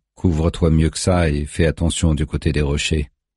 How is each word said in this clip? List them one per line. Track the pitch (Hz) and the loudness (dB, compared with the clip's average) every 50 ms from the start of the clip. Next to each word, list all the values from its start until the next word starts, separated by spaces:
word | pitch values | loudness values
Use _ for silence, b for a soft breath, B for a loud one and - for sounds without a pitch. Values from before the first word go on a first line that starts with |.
| _ _ _ | _ _ _
couvre-toi | - - 92 80 78 80 85 - - 90 82 | -2 -2 0 0 2 0 0 0 2 2 2
mieux | 78 80 80 78 | 4 4 2 0
que | - | -2
ça | - - 98 90 87 85 78 | -2 0 0 2 2 2 0
et | 71 73 73 | 0 -2 -4
fais | - - - 85 | -6 -2 0 0
attention | 78 73 - 85 78 - - - 82 78 | 0 0 0 -2 -2 -2 0 0 0 2
du | 71 76 | 0 -2
côté | - - 73 - 82 71 | -4 -4 -4 -2 -2 0
des | 73 | 0
rochers », | 76 69 71 71 - - 80 78 73 - _ _ _ _ _ | 0 0 -2 -2 -2 -2 -2 -2 -2 -6 _ _ _ _ _